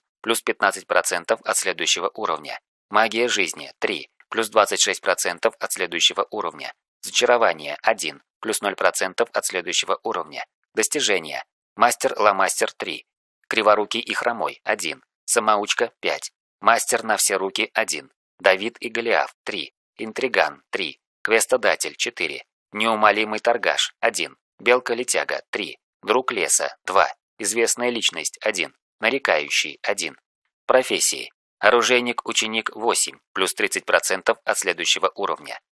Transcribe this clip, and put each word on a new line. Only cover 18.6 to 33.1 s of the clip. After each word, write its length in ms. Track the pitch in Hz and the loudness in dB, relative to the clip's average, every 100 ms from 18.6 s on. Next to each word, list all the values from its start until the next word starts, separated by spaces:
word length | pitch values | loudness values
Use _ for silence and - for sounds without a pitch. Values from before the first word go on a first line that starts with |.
| 110 - | 0 -8
и 80 | 113 | -8
Голиаф 460 | 113 113 82 - - | -4 0 0 0 -6
три. 280 | - 101 71 _ _ - | -8 -8 -8 _ _ -12
Интриган 680 | 110 - 127 101 76 71 _ | -10 -4 0 2 0 -2 _
три. 300 | 101 80 - _ _ | -6 -6 -10 _ _
Квестодатель 760 | - 110 - 127 104 78 78 73 | 0 2 2 2 2 0 -4 -4
четыре. 480 | 123 - 82 67 - _ _ | -6 -4 -6 -8 -14 _ _
Неумолимый 680 | 104 113 110 107 104 107 107 | -4 0 2 4 2 0 -2
торгаш 560 | 117 120 85 73 - - | 0 0 0 0 -2 -2
один. 360 | 117 107 73 - _ - | -2 -2 -6 -10 _ -2
Белка-летяга 840 | 95 123 - 117 127 82 71 69 - | 2 2 2 -4 -2 -2 -2 -6 -6
три. 280 | 107 90 - _ _ | -8 -8 -12 _ _
Друг 300 | 95 120 131 | 0 0 0
леса 440 | 107 78 - 67 - | -2 0 0 -2 -6
два. 300 | - 92 76 - _ - | 0 2 2 -2 _ -8
Известная 520 | 101 113 113 - 123 | -4 0 0 0 -2
личность 480 | 117 - 82 76 - | -2 -2 -4 -8 -4
один. 320 | 107 98 71 _ _ _ | -2 -2 -4 _ _ _
Нарекающий 800 | 110 135 - 80 71 - 78 69 | -2 0 2 0 0 -2 -2 -4
один. 360 | - - 80 67 _ _ _ _ - | -6 -4 -6 -10 _ _ _ _ 2
Профессии. 640 | 131 127 98 - 67 64 _ _ - | 2 2 0 0 -2 -10 _ _ 0
Оружейник-ученик 1120 | 104 120 117 123 120 117 - 113 110 110 - | 4 6 4 2 0 -6 -4 -2 -2 -2 -4
восемь. 440 | 110 107 90 - | -4 0 0 -2